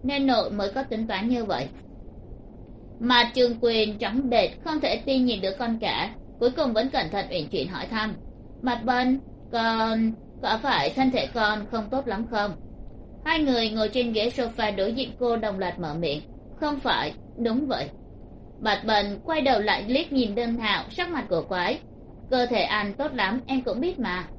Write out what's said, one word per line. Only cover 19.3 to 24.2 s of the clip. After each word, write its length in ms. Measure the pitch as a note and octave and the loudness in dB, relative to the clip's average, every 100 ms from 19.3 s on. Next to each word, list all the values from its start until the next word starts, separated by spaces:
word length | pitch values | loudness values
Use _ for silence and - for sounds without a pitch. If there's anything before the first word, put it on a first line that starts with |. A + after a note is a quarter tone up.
| D#4 | 2
đầu 180 | C4+ A#3 | 4 4
lại 240 | G#3 F3 G#3 | 4 0 2
liếc 240 | C4 E4 | 0 2
nhìn 240 | C4+ A3+ G3+ | 2 2 0
Đinh 220 | A#3 A#3 | 0 0
Hạo, 260 | A3 F#3 - | 2 0 -2
sắc 200 | - F4 | -4 -2
mặt 160 | D#4+ G3+ | -2 0
cổ 120 | E3+ | 0
quái, 380 | - F#3 F3+ D4+ - - - - - | 0 0 0 -2 -6 -18 -18 -16 0
"Cơ 160 | B3+ B3 | 2 4
thể 160 | D4+ | 2
anh 320 | E4+ G#3 G3+ | 2 2 0
tốt 200 | G3 D4 | -2 -4
lắm, 280 | B3+ F#3+ A#3+ - | 0 0 0 0
em 140 | C4 | -2
cũng 180 | B3+ G#3 | 0 0
biết 200 | E4+ F#4 | 0 0
mà." 280 | G#3 F3+ | -2 -2